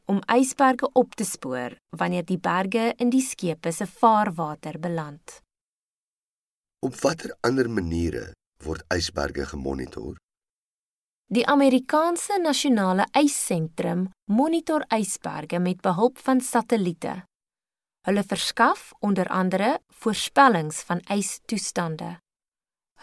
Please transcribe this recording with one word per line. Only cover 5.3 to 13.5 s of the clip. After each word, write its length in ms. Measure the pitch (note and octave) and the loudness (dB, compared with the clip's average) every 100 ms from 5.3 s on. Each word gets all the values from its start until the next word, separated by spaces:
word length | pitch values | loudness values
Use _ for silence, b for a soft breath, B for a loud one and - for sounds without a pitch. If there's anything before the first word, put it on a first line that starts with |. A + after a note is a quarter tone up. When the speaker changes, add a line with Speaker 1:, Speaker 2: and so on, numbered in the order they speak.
| - _ _ _ _ _ _ _ _ _ _ _ _ _ - | -20 _ _ _ _ _ _ _ _ _ _ _ _ _ -8
Speaker 2:
Op 160 | C3+ - C#3 | -8 -2 -2
watter 320 | D3 - - | -2 -10 -4
ander 280 | A#2 C3+ A#2 | 0 2 2
maniere 600 | G#2+ E2 E2 E2 A#1+ G#1+ - _ _ D#2 | 0 0 0 0 -4 -10 -18 _ _ -8
word 200 | E2+ - | -8 -2
ysberge 520 | F2+ E2 E2 D2 C#2+ C2+ | -2 -2 -4 -4 -4 -6
gemonitor? 720 | C#2+ C2+ C2+ B1+ - A#1+ - _ _ _ _ _ _ _ _ _ _ - | -6 -6 -6 -6 -10 -12 -14 _ _ _ _ _ _ _ _ _ _ -2
Speaker 1:
Die 160 | G#3+ - | 0 4
Amerikaanse 920 | C#4+ C#4 B3+ C4 D4+ E4+ E4+ - G4+ | 6 6 4 2 2 2 0 -2 0
Nasionale 640 | D#4+ C4+ D4 A3+ F#3+ F#3 - | 0 0 2 2 4 2 2
Yssentrum 960 | C4+ A#3 - - | 4 4 2 -2